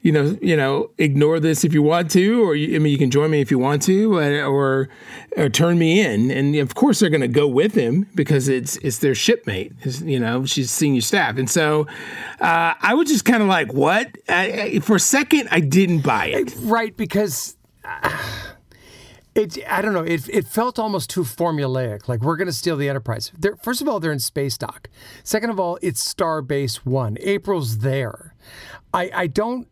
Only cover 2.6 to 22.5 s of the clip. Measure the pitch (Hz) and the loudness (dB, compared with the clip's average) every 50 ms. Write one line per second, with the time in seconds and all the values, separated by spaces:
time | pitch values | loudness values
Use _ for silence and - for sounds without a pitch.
2.6 | 147 156 - 160 156 151 143 135 151 127 123 143 147 156 156 147 139 - 143 127 | 0 0 0 2 2 2 4 2 2 2 4 2 2 4 2 2 2 2 2 2
3.6 | 123 135 147 147 - - 190 196 214 226 202 175 151 143 143 147 143 139 139 139 | 2 2 2 2 2 2 4 4 4 2 2 2 2 2 0 0 0 0 0 2
4.6 | 139 135 135 135 139 139 - - - - - - - _ - - 156 139 104 - | 2 2 2 0 -2 -4 -6 -20 -20 -20 -20 -20 -14 _ -4 -2 0 0 2 2
5.6 | 160 170 175 170 165 160 165 202 214 151 110 101 117 127 135 135 135 143 147 151 | 2 4 4 4 4 4 4 4 4 4 2 2 2 2 2 2 2 2 2 2
6.6 | 143 135 - - 247 285 240 - 214 175 151 151 135 123 120 147 147 143 123 131 | 0 -2 0 2 4 4 4 4 2 2 2 2 0 2 2 2 2 4 4 4
7.6 | 165 220 214 - 127 117 120 175 196 - - - 147 139 156 139 127 139 135 127 | 2 4 2 2 0 2 2 0 0 0 -2 -2 0 2 2 0 2 2 0 -2
8.6 | 123 - - - - 135 120 - - 214 - 208 - - 240 233 - - 101 92 | -2 -6 -10 -4 -4 -4 -4 0 0 0 0 2 2 0 0 0 0 -6 -6 -6
9.6 | 95 - - - - 143 123 139 165 165 139 127 120 113 117 127 135 131 - - | -6 -8 -12 -10 -8 -8 -8 -6 -4 -4 -2 -2 0 -2 -2 -2 -2 -2 -2 -4
10.6 | 131 120 - - 160 147 139 123 110 - - 202 160 123 117 131 131 - - 175 | -4 -4 -2 -2 0 2 2 0 0 0 0 0 0 0 -2 -2 -4 -2 0 0
11.6 | 156 151 151 151 151 147 - - - - - - - - - - - 170 165 165 | 2 2 2 0 -2 -2 -6 -16 -14 -14 -14 -14 -14 -14 -8 -2 0 2 2 2
12.6 | 170 165 160 - - 190 233 294 339 285 302 214 - - 240 233 214 196 190 170 | 2 0 -2 0 0 0 2 2 2 2 0 0 2 2 2 4 4 2 2 2
13.6 | 151 113 113 139 135 151 180 214 262 - - - _ - 175 175 185 208 - 196 | 0 -2 0 0 2 2 2 0 -2 -4 -10 -16 _ -2 0 0 0 0 -2 -4
14.6 | 208 - - 208 143 - 220 185 - - - 269 294 - - 294 247 - - 170 | -4 -2 -2 -2 2 2 2 2 4 2 2 0 2 4 2 2 2 2 0 0
15.6 | 160 139 135 185 196 180 175 160 135 143 120 104 87 78 - - - - - - | 2 4 4 4 4 4 2 0 2 2 0 0 0 0 0 -2 -2 -2 -6 -8
16.6 | - 226 220 226 226 220 - - 220 170 - 196 214 196 135 - - - - _ | -2 0 0 0 0 -4 -4 -6 -8 -2 0 -2 0 0 -4 -6 -8 -10 -14 _
17.6 | _ _ _ _ _ - 87 73 - - - - - - - - - - - - | _ _ _ _ _ -14 -12 -6 -6 -4 -4 -4 -8 -8 -10 -12 -12 -16 -18 -20
18.6 | _ _ - _ - - - - - - - - _ _ _ - 214 180 - - | _ _ -20 _ -20 -20 -20 -20 -20 -20 -20 -20 _ _ _ -2 -2 -2 -4 -12
19.6 | - - - 185 196 214 202 180 160 165 170 160 127 - - 214 143 - - 214 | -8 -4 -4 -2 -2 0 -2 -2 0 -2 -2 -4 -4 -2 -2 -2 -2 -2 -2 -2
20.6 | 233 247 247 - 220 214 208 185 127 - - 185 175 117 - - 170 170 160 151 | -2 -2 -2 -4 -4 -2 -4 -4 -6 -4 -4 -4 -4 -4 -4 -4 -2 -2 0 -2
21.6 | 143 135 127 131 127 120 104 104 - - 123 113 113 151 165 156 190 180 | -2 -2 -2 -2 -4 -4 -6 -8 -6 -6 -4 -2 -2 -2 -2 -2 -2 -4